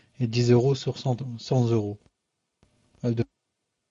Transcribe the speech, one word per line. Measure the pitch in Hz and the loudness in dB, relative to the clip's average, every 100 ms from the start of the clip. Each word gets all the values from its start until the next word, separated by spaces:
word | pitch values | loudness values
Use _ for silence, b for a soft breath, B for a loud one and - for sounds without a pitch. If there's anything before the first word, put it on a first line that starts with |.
| B - | B -4
et | 120 | -2
dix | 120 120 | 2 4
euros | 120 131 131 | 4 4 0
sur | 135 - | -4 -6
cent, | 131 117 131 113 | -4 -4 -6 -12
cent | - 131 117 | -2 0 2
euros. | 113 104 104 _ _ _ _ _ _ _ _ _ _ | 0 -2 -8 _ _ _ _ _ _ _ _ _ _
Elle | 123 117 - _ _ _ _ _ _ | -2 -2 -4 _ _ _ _ _ _